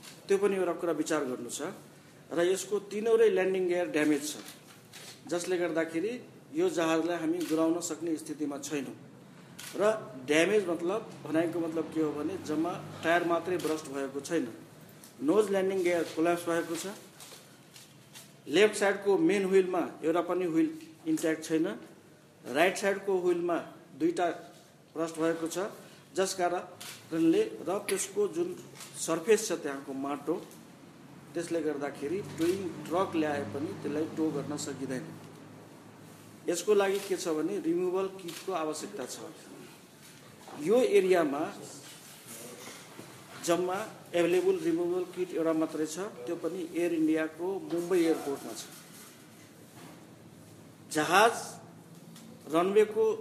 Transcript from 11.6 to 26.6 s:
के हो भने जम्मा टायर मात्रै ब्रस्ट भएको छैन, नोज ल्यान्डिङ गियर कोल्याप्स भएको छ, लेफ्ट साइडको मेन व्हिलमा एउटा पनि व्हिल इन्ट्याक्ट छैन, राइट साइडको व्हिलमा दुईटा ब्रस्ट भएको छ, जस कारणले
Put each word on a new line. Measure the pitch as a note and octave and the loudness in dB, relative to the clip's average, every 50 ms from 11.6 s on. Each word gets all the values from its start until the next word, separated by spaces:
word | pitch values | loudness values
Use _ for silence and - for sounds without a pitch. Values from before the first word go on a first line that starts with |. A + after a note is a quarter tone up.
| E3 D#3+ D#3+ E3 D3+ - - | -2 -2 -2 -2 -4 -2 0
के | D#3+ | 0
हो | D#3 D3 | 0 0
भने | C#3+ D3 D3 D#3+ F#3+ F3 - | 0 -2 -4 -4 -4 -6 -6
जम्मा | D3 D3+ D#3 E3 F3 F#3+ - - - - - - | -4 -2 0 0 -2 -2 -6 -8 -12 -8 -2 2
टायर | E3 E3+ F3 E3+ | 4 4 4 4
मात्रै | E3+ E3+ E3 E3 F#3 F3+ | 2 0 0 0 -2 -2
ब्रस्ट | D#3+ D3 D3+ D#3 D#3 - | -2 0 -2 -2 -2 -4
भएको | C#3 C3+ C#3 C#3 C3 C3+ C#3+ | -6 -6 -6 -4 -4 -6 -6
छैन, | C#3 - E3+ D#3 B2+ A2+ A2+ - - - - - - - - - - - - - C3 | -4 -2 0 0 0 -2 -6 -12 -16 -20 -20 -20 -20 -20 -20 -20 -20 -18 -10 -2 0
नोज | D3 F3+ G#3+ G#3+ G3 | 2 4 4 4 4
ल्यान्डिङ | G3 F#3+ F#3 F#3+ G3 F#3+ F3 | 2 2 2 2 2 2 2
गियर | F3 F3 E3+ D#3 - - | 2 2 2 0 0 -2
कोल्याप्स | D#3 D#3+ F3 F3 E3+ F3 | 0 2 2 2 0 0
भएको | E3+ E3 E3+ D#3 D#3 E3 | 0 0 0 0 -2 -4
छ, | D3 F3+ F#3+ G#3+ - - - - - - - - - - - - - - - - - - - - - - - - - - - - - - | -6 -6 -8 -10 -12 -16 -20 -20 -20 -20 -20 -20 -20 -20 -20 -20 -20 -20 -20 -20 -20 -20 -20 -20 -20 -20 -20 -20 -20 -20 -20 -20 -18 -4
लेफ्ट | B2+ C#3+ F3+ G#3+ G#3+ G#3+ | 2 6 6 6 6 6
साइडको | - G#3 G3 G3 G3 - G3+ F#3+ | 4 2 2 2 2 2 4 4
मेन | E3 D#3+ E3+ G3 G3+ F#3+ | 6 6 4 4 4 4
व्हिलमा | F#3 F#3+ F#3+ F#3 F3+ F3+ F3 C#3 A#2+ - - C#3+ | 4 6 6 4 4 2 -2 -2 -2 -4 -4 0
एउटा | D#3 D#3+ F3 | 0 2 2
पनि | E3 F3+ F3 F3+ F3+ | 2 0 0 0 0
व्हिल | E3+ D#3 D#3+ D#3+ D3+ - - - - - - - | 2 2 2 2 2 0 -6 -14 -18 -18 -8 -2
इन्ट्याक्ट | D#3+ D#3+ D3+ E3+ D#3+ D#3 D#3 - | -2 0 2 2 0 0 -2 -2
छैन, | - D#3+ D#3 E3+ G3 A3+ - - - - - - - - - - - - - - | 0 0 0 0 0 -4 -8 -12 -18 -20 -20 -20 -20 -20 -20 -20 -20 -20 -16 -8
राइट | A#2+ A#2+ D3 E3+ G3 F#3+ | -2 2 4 4 4 4
साइडको | - G#3 G3 G3 G3 - G3+ F#3+ F3+ | 2 0 0 0 0 0 0 0 2
व्हिलमा | F3 F3+ F3 F3 F3 F3 E3 C#3+ - - - - - - - C3+ | 4 2 2 2 2 0 -2 -2 -4 -6 -14 -18 -20 -16 -4 0
दुईटा | D#3 F3 E3+ F#3+ F3 E3 - - - - - - - - - - - - - | 0 0 2 2 0 0 0 -4 -10 -16 -20 -20 -20 -20 -20 -20 -20 -10 -6
ब्रस्ट | D3+ E3 D#3+ D#3+ D#3 | -4 -4 -4 -2 0
भएको | D#3+ E3 E3 E3 E3 | 2 2 2 0 -2
छ, | D#3+ - F3 G3 A3+ - - - - - - - - - | -4 -2 -4 -4 -4 -6 -12 -18 -20 -20 -20 -18 -4 0
जस | F3+ F#3+ F#3 - | 0 0 0 2
कारणले | F#3 F3 F3 F3 F#3 | 0 0 0 0 -2